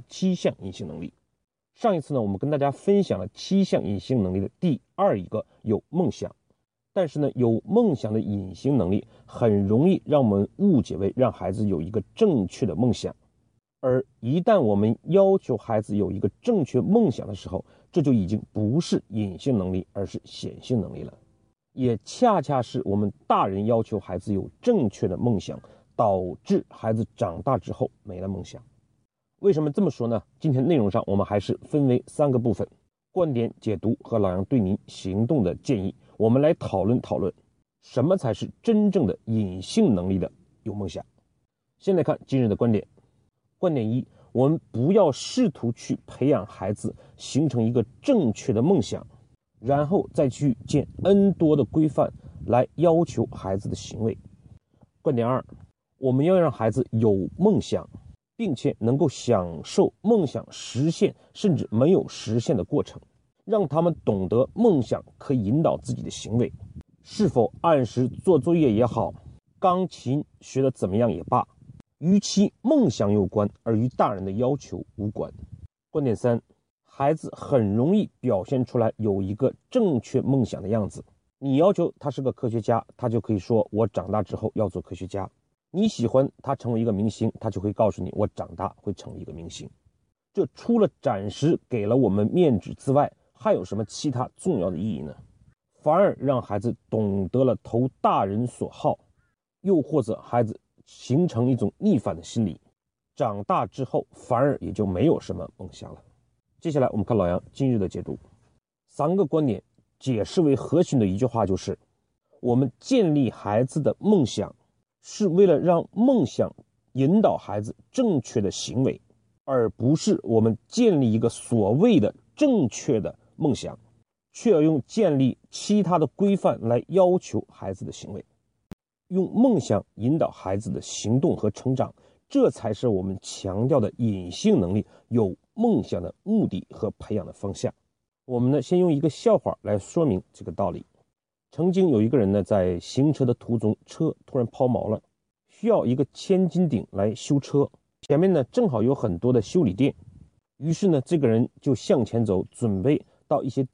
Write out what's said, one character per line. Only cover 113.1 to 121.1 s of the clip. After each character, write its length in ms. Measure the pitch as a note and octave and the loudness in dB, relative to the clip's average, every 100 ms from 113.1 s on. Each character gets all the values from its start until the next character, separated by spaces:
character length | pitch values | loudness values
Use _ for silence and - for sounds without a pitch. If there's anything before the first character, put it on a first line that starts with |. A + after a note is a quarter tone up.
立 160 | D3 A#2+ | 2 0
孩 340 | - G2 G#2 | -2 -2 0
子 160 | C3 D#3+ | 0 0
的 160 | C3 - | -2 -2
梦 260 | F#3+ G#3 A#2+ | 2 2 2
想， 280 | - F#2+ - _ _ _ _ | -2 -8 -10 _ _ _ _
是 260 | - - G#3 | -14 -4 0
为 180 | E3 G3 | 4 6
了 140 | D3 | 6
让 280 | E3+ E3+ - | 4 0 0
梦 320 | - B3 B3 C#3 | 0 2 2 0
想 260 | - G2 - - _ _ | -2 -4 -6 -20 _ _
引 280 | B2+ C3+ G3+ | -2 2 4
导 160 | F#3 E2+ | 4 0
孩 240 | - G2+ | -4 -8
子 140 | G#2+ - _ | -8 -12 _
正 280 | - A#3+ D3+ | -2 0 0
确 200 | - A#2+ | -2 -2
的 80 | G2 | -2
行 320 | - - G#2+ | -4 -6 -2
为， 160 | C3 - _ _ _ _ - | -2 -2 _ _ _ _ -4
而 240 | C3 A2+ | 0 0
不 260 | - A#2 D#3 | 0 0 0
是 240 | - G3 | 0 -2
我 180 | - A2+ | 2 2
们 160 | A2+ A2 _ | 2 0 _
建 320 | - A#3 D#3+ | 2 4 4
立 140 | B2 | 2